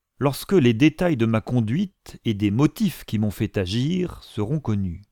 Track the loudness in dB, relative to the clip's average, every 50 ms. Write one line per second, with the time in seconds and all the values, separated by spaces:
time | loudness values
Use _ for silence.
0 | _ _ _ _ -2 -2 -2 -4 -2 2 4 4 6 6 6 4 4 2 2 2
1 | 0 -2 0 2 2 2 2 0 0 0 0 0 0 0 0 -2 -2 -4 -6 _
2 | _ -20 -20 -6 -4 -4 -2 0 2 2 4 4 2 2 2 0 -2 -2 -2 -6
3 | -8 -6 -4 -2 -2 -2 -2 -4 -6 -4 -2 -4 -4 -2 -2 -2 -2 -2 -2 -2
4 | -2 -4 -6 -12 -18 -12 -8 -6 -4 -4 -4 -4 -2 -2 -2 -2 -2 -4 -6 -8
5 | -14 _